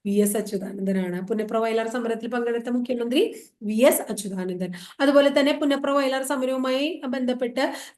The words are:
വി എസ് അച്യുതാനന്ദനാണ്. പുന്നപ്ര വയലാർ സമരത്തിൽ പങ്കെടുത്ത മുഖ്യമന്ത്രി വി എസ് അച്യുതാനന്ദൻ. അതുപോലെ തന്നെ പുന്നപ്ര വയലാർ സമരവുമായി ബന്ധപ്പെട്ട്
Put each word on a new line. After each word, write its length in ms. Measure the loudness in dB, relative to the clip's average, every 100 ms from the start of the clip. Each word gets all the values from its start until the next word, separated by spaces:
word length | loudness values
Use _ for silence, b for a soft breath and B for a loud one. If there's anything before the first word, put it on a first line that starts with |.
| 0
വി 40 |
എസ് 260 | 2 2 2
അച്യുതാനന്ദനാണ്. 920 | -4 -6 -6 -4 -2 0 -2 -4 -4
പുന്നപ്ര 280 | -4 -2 0
വയലാർ 320 | 0 0 -2
സമരത്തിൽ 400 | -2 -4 -4 -4
പങ്കെടുത്ത 400 | -2 -2 -2 -2
മുഖ്യമന്ത്രി 640 | -2 -2 -2 0 2 2 B B -10
വി 120 | -2
എസ് 280 | 6 6 6
അച്യുതാനന്ദൻ. 680 | -2 -6 -6 -6 -6 -4 -6 B B B
അതുപോലെ 400 | 4 6 6 4
തന്നെ 120 | 2
പുന്നപ്ര 380 | 2 0 0 0
വയലാർ 320 | 0 0 0
സമരവുമായി 800 | -2 -2 -2 -2 0 0 -2 -4 -4
ബന്ധപ്പെട്ട് 640 | -2 -2 -2 -2 -2 -2 B B